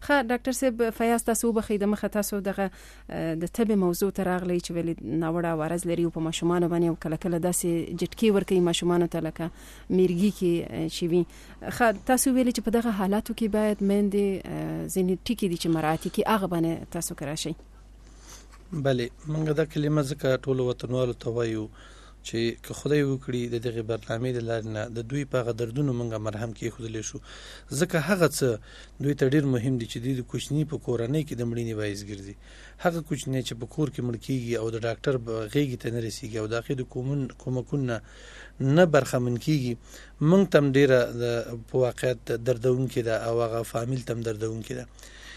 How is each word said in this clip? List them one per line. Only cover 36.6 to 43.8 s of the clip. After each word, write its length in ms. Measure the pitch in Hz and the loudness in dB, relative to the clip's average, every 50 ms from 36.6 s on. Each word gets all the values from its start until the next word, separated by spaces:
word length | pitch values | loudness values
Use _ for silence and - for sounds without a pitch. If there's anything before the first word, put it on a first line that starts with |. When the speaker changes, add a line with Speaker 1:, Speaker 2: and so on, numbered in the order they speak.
Speaker 2:
هغې 120 | 117 - 143 127 | -2 -4 -4 -4
د 20 | 123 - - | -6 -6 -6
کومون-، 380 | 131 123 135 143 143 131 117 - - - | -6 -4 -2 -2 -2 -2 -4 -6 -8 -6
کومکونو 400 | 135 127 127 117 - 147 143 135 123 | -4 -4 -4 -4 -2 -2 -2 0 0
نه، 60 | 113 107 - - - - - - - - - - - - | -2 -4 -6 -12 -20 -20 -20 -20 -20 -20 -20 -14 -6 -2
نه 260 | 131 135 143 165 185 | 2 4 8 8 8
برخمن 500 | 165 147 143 127 - - 131 123 123 120 | 8 8 4 4 4 2 0 2 0 -2
کېږي، 360 | 113 - 151 156 143 127 123 117 - - - - - - - - - 147 156 | -2 0 2 2 2 2 -2 -4 -6 -8 -18 -20 -20 -20 -14 -6 0 4 6
موږ 140 | 180 196 196 - | 8 8 6 8
ته 80 | - 151 | 6 6
هم 80 | 143 139 131 | 6 6 6
ډېره 220 | 139 143 131 131 123 120 117 120 120 | 6 8 8 8 6 4 2 -2 -2
د، 20 | 120 120 120 117 110 117 120 117 113 - | -2 0 0 -2 -2 -4 -8 -12 -8 -2
په 60 | - 127 127 | 2 2 2
واقعیت 360 | 120 113 - - 127 123 - - - 123 113 117 | 2 2 0 0 0 0 -2 -4 -4 -4 -2 0
دردونکې 540 | 127 123 113 117 131 127 127 131 120 - 127 110 113 | 0 0 2 2 2 2 2 0 -2 -2 -2 0 0
ده 60 | 113 107 110 | 0 0 0
او 80 | 117 117 117 117 | 0 0 0 0
هغه 160 | 113 113 117 113 - - | 0 0 -2 -4 -4 -4
فامیل 280 | 113 | -4